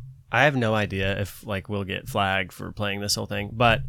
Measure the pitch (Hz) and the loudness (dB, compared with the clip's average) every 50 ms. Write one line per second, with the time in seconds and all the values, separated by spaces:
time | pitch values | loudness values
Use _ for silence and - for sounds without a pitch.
0 | - - - - - - - 117 131 147 139 127 120 110 110 107 104 87 98 95 | -10 -14 -16 -18 -10 -2 4 6 6 6 6 4 2 2 2 2 2 0 0 -2
1 | 95 98 98 95 101 - - - - 113 101 95 90 - 104 101 98 92 98 95 | 0 0 0 -2 -4 -6 -8 -12 -8 -6 -6 -6 -6 -4 -4 -4 -4 -4 -4 -6
2 | - - - 104 98 95 95 95 95 90 - - 98 90 87 - 104 101 98 101 | -6 -4 0 2 2 2 2 0 -2 -4 -6 -10 -10 -10 -6 -4 -2 -2 -2 -2
3 | 101 101 - 110 110 - 104 101 101 101 110 113 123 117 110 - - | -2 -2 -2 -2 -2 -4 -4 -6 -6 -4 0 4 4 6 4 4 0